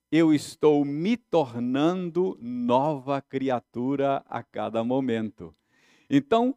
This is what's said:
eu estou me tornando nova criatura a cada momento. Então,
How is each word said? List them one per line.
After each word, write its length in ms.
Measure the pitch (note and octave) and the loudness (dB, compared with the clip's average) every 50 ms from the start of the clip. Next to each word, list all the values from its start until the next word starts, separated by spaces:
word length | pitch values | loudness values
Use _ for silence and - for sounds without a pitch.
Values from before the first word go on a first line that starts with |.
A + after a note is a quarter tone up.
| _ _ | _ _
eu 220 | - D#3 E3+ D#3+ D#3 | 2 4 4 4 4
estou 500 | D#3 - - - - - D3+ D3+ D3 C#3+ | 2 0 -4 -4 2 4 4 4 4 2
me 320 | C#3 C#3+ D3 E3 G3+ A#3+ | 0 -2 -2 -2 -2 -2
tornando 1200 | A#3 _ _ - E3+ D3 A#2 A2+ A#2+ A#2+ B2 B2+ C3+ D3 E3 F3+ F#3+ F3+ F3 D#3 F3 F#3 F#3 F3 - | -2 _ _ 0 0 0 0 -2 -6 -4 -2 0 0 0 0 0 -2 -4 -4 -2 -2 -2 -2 -4 -8
nova 800 | A#2 A#2+ B2 B2 B2 A#2+ A#2+ B2+ C#3 D#3 D#3 C3+ B2 C3+ C#3 C3+ | -10 -10 -6 -4 0 2 2 4 2 2 -2 -4 -4 -4 -4 -4
criatura 1000 | - _ - C3+ C3 C3+ B2+ A#2+ - _ - A#2 B2 C3 C#3 C3+ C#3 C#3 C#3 C#3 - - | -4 _ -6 -4 -2 -2 -2 -2 -4 _ -8 -6 -4 -2 -2 0 0 0 0 -2 -4 -8
a 160 | - A#2 A#2 | -10 -10 -10
cada 400 | _ - G#2 G#2+ A2 A2 A2+ A#2 | _ -8 -6 -6 -4 -2 -2 -2
momento. 720 | A#2+ B2+ C3+ C3+ B2+ A2+ A2+ A2 G#2+ - - F2+ D#2+ - _ _ _ _ _ _ _ _ _ _ - | 0 0 0 0 0 -2 -2 -2 -4 -8 -10 -16 -18 -18 _ _ _ _ _ _ _ _ _ _ 0
Então, 440 | C3+ C#3+ C3+ - A3+ A3+ A#3+ B3+ C#4 | 2 2 2 4 2 2 2 0 -2